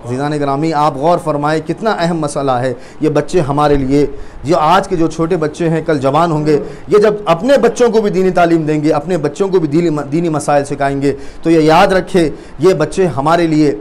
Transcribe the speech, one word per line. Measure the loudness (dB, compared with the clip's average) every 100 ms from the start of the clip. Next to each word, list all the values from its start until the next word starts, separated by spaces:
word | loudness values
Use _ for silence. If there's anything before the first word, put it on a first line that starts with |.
अज़ीज़ान | -6 -4 -2
गिरामी, | -2 -2 0 0
आप | 2 0 0
गौर | 0 0
फरमाएं | 0 -2 0 -2
कितना | -4 -4 -2
अहम | 0 -2 -2
मसला | -4 -2 -2 0
है | -2 -6 -12 -4
ये | 0
बच्चे | 0 0 -2
हमारे | 0 0 2 2
लिए। | 2 2 0 -4 -14 -10 -2
जो | 0
आज | 4 2 0
के | -2
जो | -2
छोटे | -2 -2 0
बच्चे | -2 -2 -2
हैं | -2
कल | 0 0
जवान | 2 2 0
होंगे, | 0 0 0 -2 -12 0
ये | 2
जब | 4 0 -2
अपने | 0 2 2
बच्चों | 2 2 2
को | 2
भी | 0
दीनी | 0 0
तालीम | 2 2 2 0
देंगे, | 0 0
अपने | -2 -2 -4
बच्चों | -4 -4 0
को | 0
भी | 2
दीनी, | 0 0 -2
दीनी | -4 -2 -2
मसाइल | -2 0 0
सिखाएंगे, | 0 -4 -2 0 -2 -2 -10 -6
तो | 2
ये | 4
याद | 4 4 4
रखें | 2 0 0 0 -4 -16 0
ये | 2
बच्चे | 2 -2 0 -2
हमारे | 0 0 2 2
लिए | 2 2 0